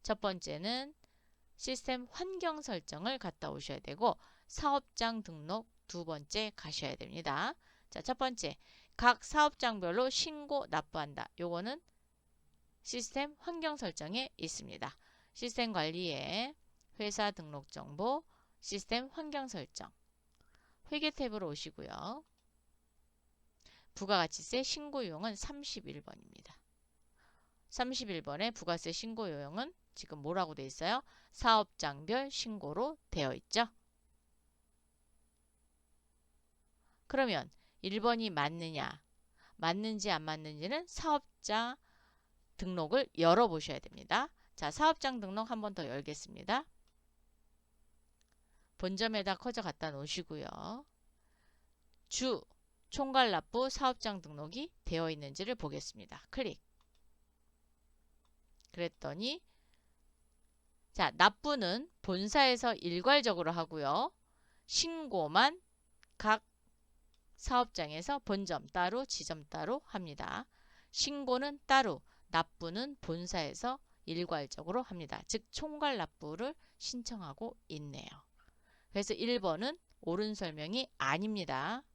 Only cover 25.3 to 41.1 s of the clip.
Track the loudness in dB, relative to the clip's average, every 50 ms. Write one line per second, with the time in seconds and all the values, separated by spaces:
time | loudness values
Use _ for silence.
25.3 | -6 -6 -8 -8 -8 -8 -8 -8 -8 -8 -10 -12 -12 -12 -14 -16 -18 -18 -20 -20
26.3 | -20 -20 -20 -20 -20 -20 _ _ _ _ _ _ _ _ _ _ _ _ _ -20
27.3 | _ _ _ _ _ _ _ _ -4 -4 -2 -2 -2 -6 -4 -4 -6 -6 -6 -6
28.3 | -4 -2 -2 -4 -4 -4 -2 -2 -2 -2 -2 -6 -6 -6 -6 -6 -6 -6 -6 -6
29.3 | -6 -6 -8 -8 -6 -6 -8 -8 -10 _ _ _ _ -16 -14 -14 -14 -8 -4 -2
30.3 | 0 0 0 0 -4 -8 -10 -10 -6 -2 0 0 0 0 -2 -8 -20 -20 -20 _
31.3 | -10 2 6 8 8 8 6 _ _ -4 -4 -4 -4 -4 -4 -2 0 0 0 -2
32.3 | -4 -6 -4 -4 -6 -6 -6 -4 0 0 0 0 -2 _ _ _ -2 0 0 0
33.3 | 0 -4 _ _ 2 2 2 2 _ -20 _ _ _ _ _ _ _ _ _ _
34.3 | _ _ _ _ _ _ _ _ _ _ _ _ _ _ _ _ _ _ _ _
35.3 | _ _ _ _ _ _ _ _ _ _ _ _ _ _ _ _ _ _ _ _
36.3 | _ _ _ _ _ _ _ _ _ _ _ _ _ _ _ _ 2 4 4 4
37.3 | 4 2 0 -4 -14 -20 _ _ _ -8 -6 -2 -2 4 4 4 4 4 0 0
38.3 | 2 2 2 2 0 -2 -6 -4 -4 -4 -4 -4 -6 -10 _ _ _ _ _ _
39.3 | _ _ -20 -20 -8 0 2 2 2 2 0 -2 -2 0 2 2 2 2 0 -4
40.3 | -6 -6 -6 -10 -8 -6 -4 -2 -2 -2 -4 -6 -8 -2 2 2